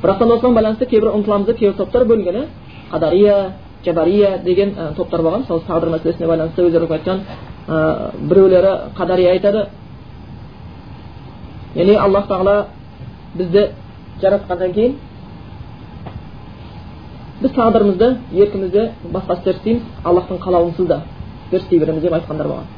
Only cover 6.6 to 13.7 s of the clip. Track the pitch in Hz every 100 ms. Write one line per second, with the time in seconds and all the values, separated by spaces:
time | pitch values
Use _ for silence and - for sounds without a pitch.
6.6 | 175 165 165 165 - 190 196 - - -
7.6 | - 160 156 - - - 147 185 190 180
8.6 | 196 185 - - 175 180 180 180 202 214
9.6 | - - - - - - - - - -
10.6 | - - - - - - - - - -
11.6 | - - 180 214 202 196 202 190 190 208
12.6 | 202 - - - - - - 165 180 190
13.6 | 214